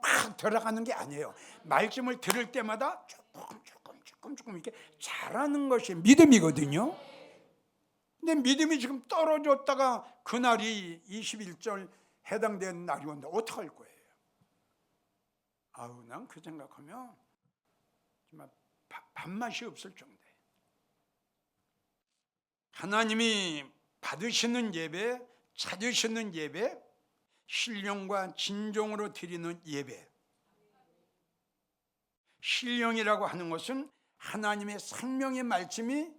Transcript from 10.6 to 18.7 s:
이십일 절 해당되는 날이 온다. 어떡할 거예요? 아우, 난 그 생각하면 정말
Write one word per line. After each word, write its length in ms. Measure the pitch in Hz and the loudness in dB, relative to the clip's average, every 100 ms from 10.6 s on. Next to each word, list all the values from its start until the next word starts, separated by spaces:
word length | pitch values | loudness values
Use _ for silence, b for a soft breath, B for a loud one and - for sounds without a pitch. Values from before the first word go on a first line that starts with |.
| 220 208 180 165 - | 2 -4 -8 -12 -12
이십일 540 | 214 196 214 185 165 | -10 -8 -8 -12 -10
절 280 | - 196 185 b b b - | -8 -8 -10 b b b -8
해당되는 560 | 214 220 196 190 175 175 | -2 -2 -2 -6 -6 -6
날이 200 | 143 147 | -6 -6
온다. 220 | 147 139 | -10 -4
어떡할 400 | 196 220 247 165 | -4 -2 -6 -10
거예요? 240 | - - _ _ _ _ _ _ _ _ _ _ _ _ _ _ _ _ _ _ | -14 -20 _ _ _ _ _ _ _ _ _ _ _ _ _ _ _ _ _ _
아우, 300 | - 120 123 | -16 -16 -16
난 220 | 117 143 262 | -18 -18 -18
그 120 | 160 | -20
생각하면 760 | 165 156 135 - 147 233 247 170 _ _ _ _ _ _ _ _ _ _ _ | -18 -16 -18 -20 -20 -18 -18 -20 _ _ _ _ _ _ _ _ _ _ _
정말 180 | 156 139 _ _ | -20 -20 _ _